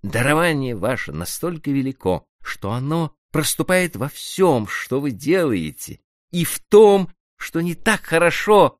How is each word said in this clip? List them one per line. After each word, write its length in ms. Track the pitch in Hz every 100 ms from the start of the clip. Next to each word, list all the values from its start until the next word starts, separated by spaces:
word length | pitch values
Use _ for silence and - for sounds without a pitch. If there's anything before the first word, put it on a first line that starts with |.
Дарование 720 | 98 113 131 156 175 147 131 110
ваше 340 | 104 123 -
настолько 600 | 107 90 - 170 165 143
велико, 560 | 139 135 131 95 87 _ _
что 300 | - - 98
оно 440 | 120 139 165 156 _ _
проступает 640 | - 202 - 202 185 180 98
во 140 | 139
всем, 580 | - - - 185 127 101
что 320 | - - 131
вы 100 | 143
делаете, 920 | 104 139 185 156 101 78 - - - _ _ _
и 140 | 175
в 140 | 160 -
том, 520 | _ 208 214 196 180 _ _ _
что 240 | - 165
не 120 | 175
так 280 | 165 226 208
хорошо 760 | - 160 170 - - 208 151